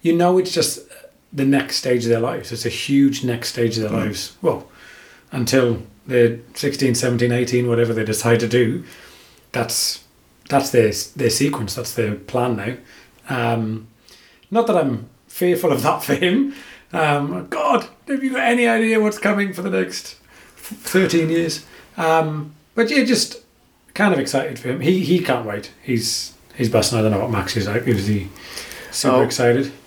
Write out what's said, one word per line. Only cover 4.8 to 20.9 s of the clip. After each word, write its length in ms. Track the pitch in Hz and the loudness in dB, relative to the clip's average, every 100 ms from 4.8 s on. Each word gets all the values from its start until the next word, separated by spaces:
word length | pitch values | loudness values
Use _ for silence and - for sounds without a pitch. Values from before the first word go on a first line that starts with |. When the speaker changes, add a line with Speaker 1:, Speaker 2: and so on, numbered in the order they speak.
| - - - - _ | -20 -20 -20 -20 _
Speaker 1:
until 500 | 139 117 131 120 113 - - - | -4 2 4 4 0 -6 -20 0
they're 320 | 123 120 117 - | 4 4 2 -12
sixteen, 400 | - 143 139 131 | -6 -4 0 0
seventeen, 380 | 117 127 120 120 | 2 0 2 2
eighteen, 340 | 120 123 123 123 | 2 0 0 2
whatever 260 | 117 117 | 2 2
they 120 | 113 | 0
decide 340 | 107 107 117 117 | -2 0 2 2
to 80 | 113 | 4
do, 360 | 120 113 90 - - - - - _ _ | 2 2 0 -8 -20 -20 -20 -20 _ _
that's, 540 | - - - - - _ _ _ _ - | -6 -4 -2 -4 -6 _ _ _ _ -2
that's 220 | 139 139 | 0 2
their, 220 | 123 107 101 - - | 4 4 0 -8 -2
their 140 | 123 | 0
sequence. 440 | - 139 139 104 | 2 0 0 -6
That's 200 | - 117 | -6 -8
their 200 | - 107 | -4 -4
plan 400 | 101 - 123 123 110 | -4 -4 -2 -2 -2
now. 200 | 104 123 - - - _ - | -4 -8 -14 -20 -20 _ -8
Um, 600 | 131 117 117 110 110 107 _ _ - - _ _ | -2 0 0 -2 -6 -10 _ _ -20 -20 _ _
not 140 | 214 226 | 0 2
that 100 | 180 | 2
I'm 320 | 143 113 - _ _ | 0 -2 -8 _ _
fearful 420 | - 180 175 180 | -2 0 2 2
of 120 | 135 | 2
that 200 | 135 165 | 0 -2
for 120 | - - | -2 0
him. 380 | 180 220 277 - - - _ | 2 2 0 -4 -18 -20 _
Um, 540 | 170 156 147 143 180 - | -2 0 0 -2 -6 -6
God, 360 | - 605 - - - - | -4 0 0 -2 -18 -6
have 160 | 277 | -4
you 80 | 269 | -2
got 80 | 247 240 | -2 0
any 180 | 240 233 | 2 2
idea 320 | 226 220 220 | 2 2 2
what's 180 | 214 208 | 2 0
coming 340 | 202 202 202 | -2 0 -2
for 100 | 180 | -4
the 80 | 185 | -4
next 460 | 131 - - - - _ - - - | -2 -2 -6 -14 -20 _ -20 -20 -20
thirteen 720 | - - - | -18 -16 -2